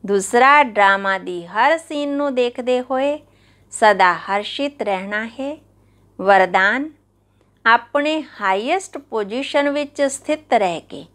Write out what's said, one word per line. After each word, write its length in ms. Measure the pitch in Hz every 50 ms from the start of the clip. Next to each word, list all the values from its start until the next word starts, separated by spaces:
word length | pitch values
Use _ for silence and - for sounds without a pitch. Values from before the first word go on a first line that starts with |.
| _
ਦੂਸਰਾ, 600 | 190 196 196 190 - - 240 247 269 285 294 294
ਡਰਾਮਾ 540 | 254 208 208 202 196 196 196 196 196 190 190
ਦੀ 280 | 180 180 180 175 170
ਹਰ 320 | 170 180 214 233 269 320 330
ਸੀਨ 320 | 320 - 311 294 294 285
ਨੂੰ 240 | 285 285 285 285 269
ਦੇਖਦੇ 440 | 247 247 240 247 - 247 240 254 247
ਹੋਏ 380 | 254 254 269 262 269 285 294 302 - _ _ _ _ _ _ _ _ _ -
ਸਦਾ 400 | - - 214 208 185 190 180 175
ਹਰਸ਼ਿਤ 680 | 160 - - 196 202 208 208 - - 277 285 285 _
ਰਹਿਣਾ 440 | 240 208 196 185 190 196 208 208 220 226 - -
ਹੈ। 160 | 269 277 302 311 _ _ _ _ _ _ _ _ _ _ _ _
ਵਰਦਾਨ, 720 | 190 190 202 190 185 180 180 190 190 202 220 254 285 311 302 _ _ _ _ _ _ _ _ _ _ _ _ _ _
ਆਪਣੇ 560 | 226 226 240 233 _ _ 285 285 302 311 311 294 - - -
ਹਾਈਐਸਟ 560 | 208 196 190 196 214 262 320 381 381 - - 311
ਪੋਜੀਸ਼ਨ 720 | 285 _ - 226 208 190 214 247 277 - - 294 285 285
ਵਿੱਚ 320 | 285 294 294 285 _ -
ਸਥਿਤ 520 | 285 277 269 - _ - 302 302 302 _ -
ਰਹਿ 260 | 226 202 185 170 156
ਕੇ 260 | - _ - 92 - - _